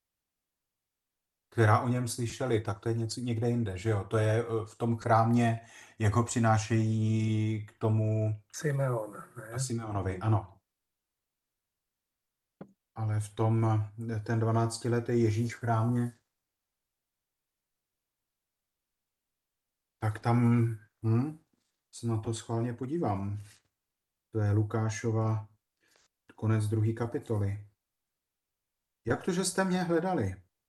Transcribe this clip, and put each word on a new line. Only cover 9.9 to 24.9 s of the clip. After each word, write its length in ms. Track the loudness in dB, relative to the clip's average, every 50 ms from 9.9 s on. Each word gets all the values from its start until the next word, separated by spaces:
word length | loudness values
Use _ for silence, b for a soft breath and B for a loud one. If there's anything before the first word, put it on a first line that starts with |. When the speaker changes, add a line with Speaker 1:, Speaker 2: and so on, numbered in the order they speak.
| -4 -2 -2 -2 -4 -2
Speaker 1:
ano. 360 | 0 2 2 2 0 -4 -14 _ _ _ _ _ _ _ _ _ _ _ _ _ _ _ _ _ _ _ _ _ _ _ _ _ _ _ _ _ _ _ _ _ _ _ _ _ _ _ _ -20 -20 -20 _ _ _ _ _
Ale 260 | -6 -4 -2 -2 -2
v 80 | -4 -4 -2
tom, 300 | 0 0 2 2 2 2 2 2 0 0 -4 -8 -10 -8 -6 -6
eh, 40 | -6
ten 200 | -4 -2 0 0
dvanáctiletý 800 | 2 2 2 2 0 0 -2 -4 -2 -2 -2 -2 0 0 2 2
Ježíš 320 | 2 2 2 0 -2 -4 -6
v 40 | -6
chrámě, 540 | -2 0 0 2 2 2 0 0 -2 -2 -6 _ _ _ _ _ _ _ _ _ _ _ _ _ _ _ _ _ _ _ _ _ _ _ _ _ _ _ _ _ _ _ _ _ _ _ _ _ _ _ _ _ _ _ _ _ _ _ _ _ _ _ _ _ _ _ _ _ _ _ _ _ _ _ _ _ _ _ _ _ _ _ _ _ _ _ _ _
tak 180 | -4 -4 -4 -2
tam, 480 | 0 0 2 4 4 4 4 4 2 0 -2 -6 -14 _ _ _ -2
hm, 340 | 0 0 0 0 -2 -6 -10 _ _ _ _ _ _ _ _ _ _ -14
se 120 | -8 -4
na 100 | -4 -4 -2
to 140 | -4 -4 -6
schválně 380 | -6 -6 -4 -4 -2 -2 -4
podívám. 680 | -6 -8 -8 -6 -4 -2 -2 -2 -2 -2 -4 -6 -6 -8 -10 -14 -20 _ _ _ _ _ _ _ _ _ _ _ _ _ _ _
To 80 | -2 0
je 120 | 2 4
Lukášova 960 | 4 4 2 2 0 -2 -2 -2